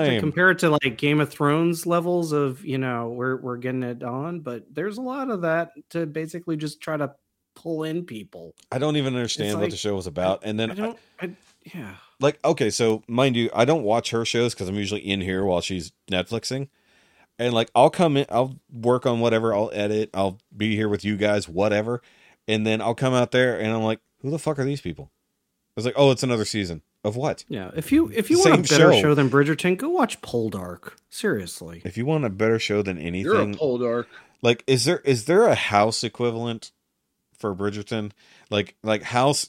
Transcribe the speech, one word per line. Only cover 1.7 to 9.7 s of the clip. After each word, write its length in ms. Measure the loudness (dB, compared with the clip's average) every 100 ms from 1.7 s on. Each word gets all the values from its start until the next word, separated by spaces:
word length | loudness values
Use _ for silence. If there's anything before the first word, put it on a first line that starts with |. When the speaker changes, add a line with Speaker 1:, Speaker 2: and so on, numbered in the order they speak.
| -2 -2
Speaker 1:
levels 460 | -2 0 -2 0
of, 320 | 0 -2 -4
you 140 | -6 -4
know, 320 | -2 -4 -6
we're, 260 | -6 -4 -4
we're 160 | -6 -6
getting 260 | -6 -4
it 180 | -6 -8
on, 380 | -8 -8 -8 -8
but 240 | -10 -12 -12
there's 240 | -8 -8 -8
a 40 |
lot 280 | -10 -8 -6
of 120 | -4
that 300 | 0 -2 -2 -10 -10
to 160 | -6 -6
basically 500 | -6 -8 -10 -6 -6
just 240 | -6 -10
try 160 | -8 -4
to 180 | -4 -8 _ _ _
pull 300 | _ -8 -6
in 220 | -4 -6 -8
people. 480 | -14 -14 -18 -20 -20 -8
Speaker 2:
I 60 | -4
don't 160 | -2 0
even 180 | 0
understand 340 | -2 -4 -2 -2
Speaker 1:
It's 60 | -2
Speaker 2:
what 60 |
Speaker 1:
like, 80 | -2